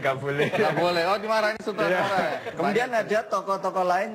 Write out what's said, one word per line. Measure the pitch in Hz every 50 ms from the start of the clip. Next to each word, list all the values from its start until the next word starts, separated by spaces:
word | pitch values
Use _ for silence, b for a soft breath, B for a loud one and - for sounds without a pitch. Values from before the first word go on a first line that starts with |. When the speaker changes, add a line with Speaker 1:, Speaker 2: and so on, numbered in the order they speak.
Speaker 1:
nggak | 147 139 131 131
boleh. | 139 143 139 147 147 -
Speaker 2:
Nggak | 185 156 151 151 156
boleh. | 160 170 175 175 170 165
Oh, | 185 202
dimarahin | 214 208 220 220 220 214 208 220 214
sutradara. | - 220 196 165 160 170 185 180 185 196 196 180 165 151 135 127
Speaker 1:
Iya. | - 156 160 156
Kemudian | 170 202 202 226 247 254
Speaker 2:
Banyak. | 240 220 202
Speaker 1:
ada | 165 208 220
tokoh-tokoh | 220 - 208 190 185 190 196 185 196 185 175 190 180
lain | 180 175 190 208 220